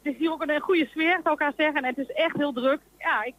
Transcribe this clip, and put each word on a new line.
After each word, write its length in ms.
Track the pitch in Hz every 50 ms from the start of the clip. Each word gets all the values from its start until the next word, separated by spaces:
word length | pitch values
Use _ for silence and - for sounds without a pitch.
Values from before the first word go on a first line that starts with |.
| _
Het 100 | 294 262
is 60 | 233
hier 120 | 302 330 320
ook 100 | 302 320
een, 80 | 294
een 100 | 302 294
goede 260 | 294 - 381 339 302 -
sfeer, 300 | - 311 320 330 370 359 311
zou 120 | 339 302
ik 60 | 294
haar 120 | 311 294 277
zeggen. 260 | - 311 302 294 294 262
En 60 | 254 254
het 40 | 277
is 160 | 269 - -
echt 220 | - 320 330 -
heel 160 | - 294 294 254
druk. 280 | 240 240 269 285 311 - _ _ _
Ja, 240 | - 320 302 226 214
ik, 100 | 247 262